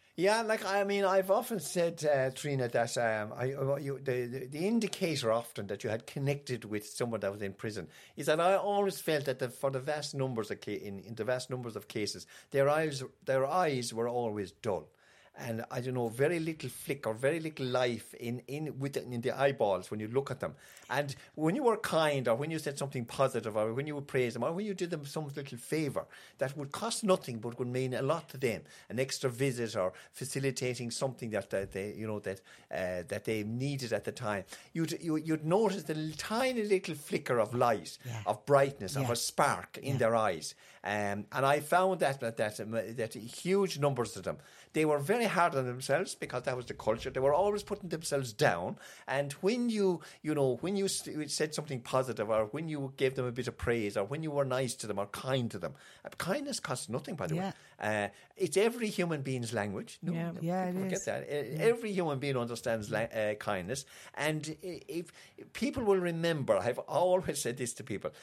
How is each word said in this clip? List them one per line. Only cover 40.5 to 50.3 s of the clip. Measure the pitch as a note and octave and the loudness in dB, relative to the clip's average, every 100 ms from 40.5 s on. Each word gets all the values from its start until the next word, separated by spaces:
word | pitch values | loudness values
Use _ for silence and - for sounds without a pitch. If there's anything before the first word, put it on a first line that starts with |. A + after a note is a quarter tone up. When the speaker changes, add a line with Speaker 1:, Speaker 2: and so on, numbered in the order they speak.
| - - - - | -12 -20 -8 -2
Speaker 1:
Um, | G#2 G2+ G2+ G#2 | 0 0 -2 -4
and | C#3+ C3+ | 2 4
I | D3 | 4
found | D3 F3 F#3+ F#3 | 4 4 4 4
that, | D#3 C#3 | 0 0
that, | A#2 A2+ | -4 0
that, | A2 G#2+ | -2 -2
um, | G#2+ | -4
that | A2+ G2 A#2 A2 A#2 | -4 -4 -4 -4 -6
huge | A2+ - F3 G3 F#3+ D3+ | -12 -6 0 2 2 2
numbers | C#3+ C3 A2 G2+ | 2 2 -2 -4
of | |
them, | F#2 - - - - | -4 -6 -8 -20 -6
they | D#3+ D#3 | 0 2
were | D3 | 2
very | C#3+ A#3 G#3+ | 2 2 2
hard | E3+ E3+ C3+ | 4 4 2
on | B2+ | -2
themselves | B2 C3 C#3+ F#3+ - | -2 2 2 2 -6
because | D3+ B2+ | -6 -4
that | C3 B2+ | -2 -4
was | A#2+ | -4
the | |
culture. | - - A2+ - | -4 0 0 0
They | B2 | 2
were | C3+ | 4
always | D3 G3+ G#3 | 6 4 2
putting | - G3+ F3+ | -2 -8 -4
themselves | D#3+ E3 C#3+ B2+ | -6 -2 -2 -2
down. | G#2+ C#3 F2 F#2+ - - - - | 2 4 4 -2 -6 -12 -14 -4
And | C3 C#3+ | -2 -2
when | C#3+ F#3 B3 A#3+ | 0 0 2 2
you, | A3 G3 E3 - - | 4 4 2 -4 -8
you | D3+ | -2